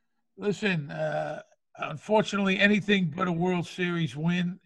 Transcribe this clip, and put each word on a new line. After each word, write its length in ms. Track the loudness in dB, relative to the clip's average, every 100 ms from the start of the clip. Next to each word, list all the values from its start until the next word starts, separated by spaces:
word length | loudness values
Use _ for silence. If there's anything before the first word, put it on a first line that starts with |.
| _ _ _ -6
Listen, 540 | -2 0 0 0 -2
uh, 520 | -4 -4 -2 -4 -8 -14 _ _ -10
unfortunately, 800 | -8 -8 0 2 2 0 2 4
anything 540 | 4 4 4 2 2
but 140 | 0 -2
a 40 |
World 340 | 0 0 0 -2
Series 500 | -4 -2 0 -2 -2
win 420 | 0 0 -2 -6